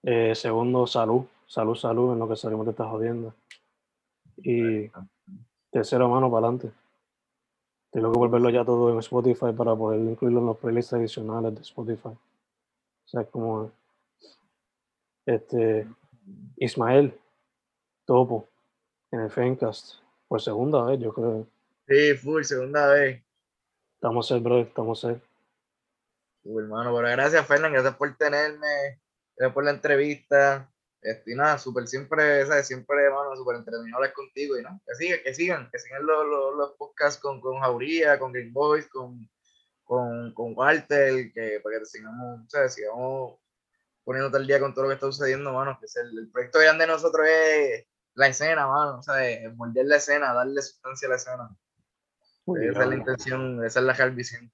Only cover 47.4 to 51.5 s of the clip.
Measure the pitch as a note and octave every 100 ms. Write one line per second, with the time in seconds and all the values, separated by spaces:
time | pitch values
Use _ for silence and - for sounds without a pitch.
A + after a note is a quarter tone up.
47.4 | D#3 D3+ C#3+ A#2 _ _ _ - C#3 C3
48.4 | D#3 D#3+ C#3 C#3 D3 B2 C3+ C3+ B2 A2+
49.4 | A2+ A#2 A#2 A#2 C#3 D3 C#3+ D3 C#3 B2
50.4 | B2+ C#3 C#3 _ C3 C3+ C3 B2 B2+ B2+
51.4 | A#2